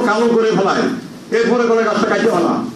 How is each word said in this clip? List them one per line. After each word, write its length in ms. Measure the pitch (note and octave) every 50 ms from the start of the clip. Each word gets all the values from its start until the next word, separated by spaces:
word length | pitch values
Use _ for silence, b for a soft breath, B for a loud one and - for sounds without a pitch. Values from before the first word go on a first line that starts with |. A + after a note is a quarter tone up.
| A3+
কালো 220 | G#3+ G#3 A3 A#3+ A#3
করে 220 | A3+ A3+ A3 A3
ফেলায়, 320 | F#3+ F3+ G3 F#3+ - - - - - - - - - - - -
এরপরে 340 | - A#3 A#3 - A#3 B3 A#3
করে 200 | A3+ A3+ A3+ A3
গাছটা 220 | G#3+ G#3+ - A3+ -
কাটতে 220 | G#3 G3 - -
ফেলা। 240 | F3+ F3 E3 B2+ - - - - -